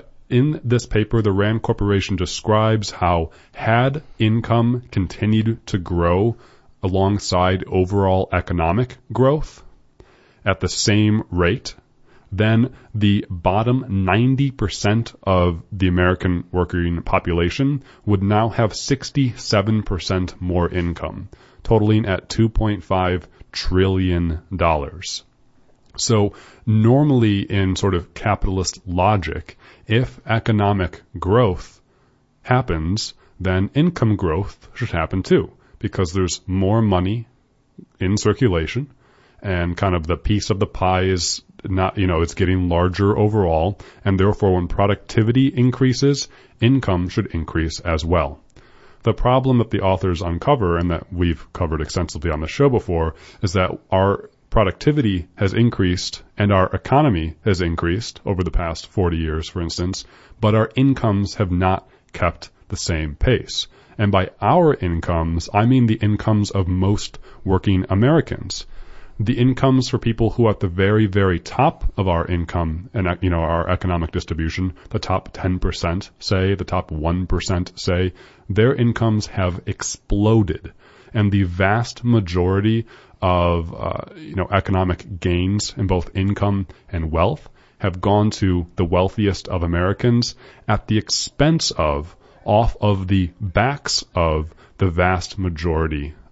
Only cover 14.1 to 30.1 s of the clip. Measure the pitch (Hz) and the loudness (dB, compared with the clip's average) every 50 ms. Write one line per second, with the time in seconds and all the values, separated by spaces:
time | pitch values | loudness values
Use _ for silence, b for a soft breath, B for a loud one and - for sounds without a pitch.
14.1 | 95 110 120 131 135 127 139 135 127 - 107 95 - - - 101 107 113 113 - | 2 4 4 2 2 2 0 -2 -2 -2 -4 -4 -4 -2 -2 0 0 0 -2 -4
15.1 | - _ - 98 92 90 87 90 85 82 - - 104 92 98 92 90 90 90 90 | -10 _ -2 0 2 2 2 2 0 -4 -8 -12 -4 -2 0 2 2 4 2 2
16.1 | 92 - - 92 90 87 - - - 90 87 - - 90 85 85 85 82 - - | 2 2 0 -2 -2 -2 -4 -4 -2 -2 -2 -2 -2 -2 -2 -2 -2 -4 -2 -2
17.1 | 92 92 - 87 85 85 85 87 - - 135 139 147 135 B B B B B 104 | -2 -2 0 0 0 0 0 0 0 0 0 0 0 -2 B B B B B -2
18.1 | 104 95 98 98 104 107 113 113 - - 117 101 - - - - 139 131 - - | 0 0 2 2 2 2 2 0 0 0 -2 -2 -2 -6 -4 -4 -4 -4 -4 -4
19.1 | - 143 135 123 104 - - - 110 101 98 110 110 107 101 - 101 85 - - | -2 -2 0 0 -2 -6 -6 -2 0 0 2 2 0 0 0 -2 -4 -4 -4 -2
20.1 | 95 90 90 87 - - 90 90 87 90 85 82 - 92 87 87 85 - - - | -2 -2 -2 -4 -6 -6 -6 -2 0 0 0 0 0 -2 -2 -2 -4 -6 -8 -10
21.1 | - - 95 - b b b b b b - - 113 107 104 107 107 107 - 101 | -10 -12 -14 -16 b b b b b b -2 2 2 4 4 4 2 2 2 0
22.1 | 92 - - - - - 113 110 - - 110 107 104 104 - - 98 92 92 90 | -2 -4 -4 -4 0 0 0 2 2 0 0 0 -2 -4 -4 -2 -2 0 0 0
23.1 | 90 90 - b b b b - - - - - 90 92 95 98 95 95 92 90 | 0 -2 -4 b b b b -14 -12 -6 -4 0 2 2 2 2 2 2 0 0
24.1 | 87 87 87 85 80 82 - _ 92 82 87 82 80 76 69 - 78 90 - - | 0 0 0 -2 -2 -6 -8 _ -4 0 0 2 2 0 -2 -6 -10 -12 -12 -12
25.1 | - - - _ _ _ _ _ _ _ _ _ _ _ _ _ - - - - | -12 -12 -14 _ _ _ _ _ _ _ _ _ _ _ _ _ -10 -6 -2 0
26.1 | 117 104 104 101 B B B B B B B 117 107 110 107 117 127 139 151 151 | 2 2 2 0 B B B B B B B 2 4 4 6 6 6 6 4 4
27.1 | 135 123 113 107 101 98 101 - 101 98 95 95 92 - - 98 90 85 - - | 4 4 4 4 2 2 0 0 0 0 2 0 0 0 0 0 0 0 -2 -6
28.1 | - - - 110 98 - - 98 95 95 90 - - - - 95 87 87 90 101 | -10 -4 -2 -2 0 0 0 0 0 -2 -2 -4 -6 -10 -10 -4 0 2 2 2
29.1 | 107 98 80 85 - 80 - - - b b b b b b - 107 123 127 123 | 2 2 0 -4 -6 -8 -10 -14 -18 b b b b b b 0 0 0 0 -2